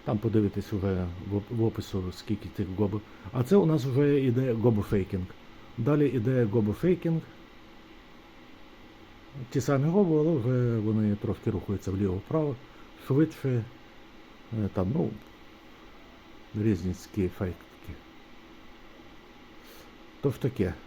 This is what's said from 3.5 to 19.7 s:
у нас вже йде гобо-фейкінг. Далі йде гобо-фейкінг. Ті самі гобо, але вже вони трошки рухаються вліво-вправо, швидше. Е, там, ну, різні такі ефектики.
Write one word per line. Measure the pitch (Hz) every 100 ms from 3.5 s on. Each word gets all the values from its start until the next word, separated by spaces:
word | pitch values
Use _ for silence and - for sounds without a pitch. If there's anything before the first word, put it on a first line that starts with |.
| 202
у | 165
нас | 156
вже | 135 127 143 143
йде | 131 120 131
гобо-фейкінг. | 113 113 104 95 104 92 95 92 - - - - -
Далі | 117 151 143
йде | 127 110 131
гобо-фейкінг. | 113 113 107 101 170 175 165 160 - - - - - - - - - - - - - - - - - - - - - 139 123
Ті | 139
самі | 120 139 151
гобо, | 190 180 156
але | 156 156
вже | 117 123 123 113
вони | 107 110 107
трошки | 104 107 92 -
рухаються | 98 - 98 -
вліво-вправо, | 95 98 92 - 156 151 127 - - - - -
швидше. | 135 160 - 135 120 104 - - - - - - - - 110
Е, | 98
там, | - 92
ну, | 151 156 - - - - - - - - - - - - - - 107
різні | 110 92 90
такі | 92 - -
ефектики. | 90 - 92 90 - - - - - - - - - - - - - - - - - - - - -